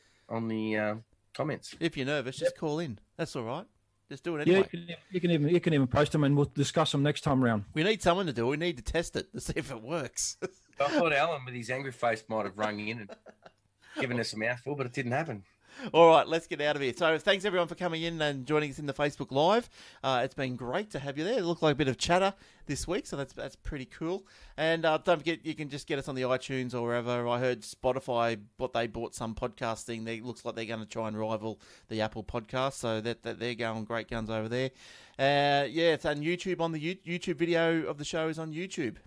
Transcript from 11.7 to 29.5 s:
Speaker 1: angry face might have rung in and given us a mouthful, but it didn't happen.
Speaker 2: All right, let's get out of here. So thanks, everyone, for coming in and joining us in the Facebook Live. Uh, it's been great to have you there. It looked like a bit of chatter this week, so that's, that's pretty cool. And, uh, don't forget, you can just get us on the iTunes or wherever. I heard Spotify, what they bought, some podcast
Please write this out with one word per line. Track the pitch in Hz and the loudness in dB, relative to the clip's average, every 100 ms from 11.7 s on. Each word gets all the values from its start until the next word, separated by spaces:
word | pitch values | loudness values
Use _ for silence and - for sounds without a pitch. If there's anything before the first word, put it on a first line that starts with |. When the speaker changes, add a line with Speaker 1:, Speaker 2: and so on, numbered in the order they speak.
Speaker 1:
angry | 131 135 | -4 -6
face | 123 120 110 - | -2 0 0 -2
might | 110 101 | -2 -2
have | 98 | -2
rung | 107 104 104 | -2 -2 -6
in | 117 | -8
and | 101 - - - - _ _ _ - - | -10 -16 -20 -20 -20 _ _ _ -12 -6
given | 131 120 | -2 -2
us | 110 | -2
a | 107 | -2
mouthful, | 117 123 135 143 | -4 -4 -6 -4
but | 123 | -4
it | |
didn't | 139 120 | -4 -2
happen. | 135 165 104 - _ _ - 226 | -2 -2 -8 -12 _ _ -14 2
Speaker 2:
All | 160 165 | 8 10
right, | 160 - | 10 6
let's | 165 - | 0 -2
get | 151 | -2
out | 147 147 | 0 0
of | |
here. | 139 151 | -2 0
So | 165 160 | 2 2
thanks, | 208 202 196 | 2 2 2
everyone, | 180 170 | 0 0
for | 170 | -2
coming | 180 160 | -4 -2
in | 170 165 | -4 -2
and | 147 139 127 | -2 -2 0
joining | 151 151 | 0 0
us | 135 | -4
in | 147 | -6
the | 143 | -2
Facebook | 147 - 135 | -2 -2 -2
Live. | 135 170 226 - - - - | 2 4 4 0 -10 -20 -6
Uh, | 135 123 | 0 0
it's | 131 | 0
been | - 131 123 | -2 -6 -6
great | 123 165 214 | -4 -4 -4
to | 143 | -6
have | 139 139 | -6 -4
you | |
there. | 175 247 | -2 0
It | |
looked | 175 165 | 0 2
like | 156 | 4
a | 139 | 4
bit | 135 | 2
of | 117 | 0
chatter | - 180 190 - - - - | 2 4 4 0 -12 -14 -8
this | 135 - | -6 -4
week, | 208 - | -4 -4
so | 143 | -6
that's, | 135 | -6
that's | - 139 - | -8 -12 -10
pretty | - 147 127 | -8 -8 -10
cool. | - 160 196 - - - - | -6 -4 -4 -8 -20 -12 -2
And, | 160 165 160 | 0 2 2
uh, | 156 | 2
don't | 180 160 | 4 2
forget, | 151 160 156 | 2 -2 -4
you | |
can | 151 147 | -6 -8
just | 143 - | -8 -4
get | 139 | -4
us | 135 | -2
on | 131 | -2
the | |
iTunes | 127 131 - 131 127 | 0 0 0 -4 -2
or | 120 | -2
wherever. | 117 120 117 120 120 | 0 0 0 0 0
I | 120 | 2
heard | 127 117 | 2 0
Spotify, | - - 131 131 - 117 117 107 104 - | -6 -2 0 0 0 0 2 0 -8 -6
what | 127 | -2
they | 117 117 | 0 -2
bought, | 113 117 | -4 -8
some | - 113 104 | -6 -8 -4
podcast | 120 | -6